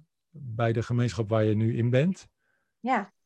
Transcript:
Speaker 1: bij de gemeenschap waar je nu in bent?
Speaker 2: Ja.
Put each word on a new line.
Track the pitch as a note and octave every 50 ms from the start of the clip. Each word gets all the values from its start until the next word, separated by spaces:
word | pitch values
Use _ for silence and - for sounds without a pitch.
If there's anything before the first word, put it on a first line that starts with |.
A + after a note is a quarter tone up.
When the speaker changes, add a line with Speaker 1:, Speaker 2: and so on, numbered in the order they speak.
| - _ _ _ _ _
Speaker 1:
bij | - D3+ C#3 A#2+ A2 A#2 A#2 A#2
de | A#2 A#2
gemeenschap | G#2+ - B2 A#2+ B2 A2+ - A#2 G#2+ G2+
waar | A2+ A2 G#2+
je | G#2+ G#2+
nu | G#2+ A2 A2 A#2+
in | A#2 A#2 B2
bent? | B2 C3 D#3 F#3 F#3 - - - _ _ _ _ _ _ _ _ _ _
Speaker 2:
Ja. | - B3 C4 G#3 G3+ - _ _ _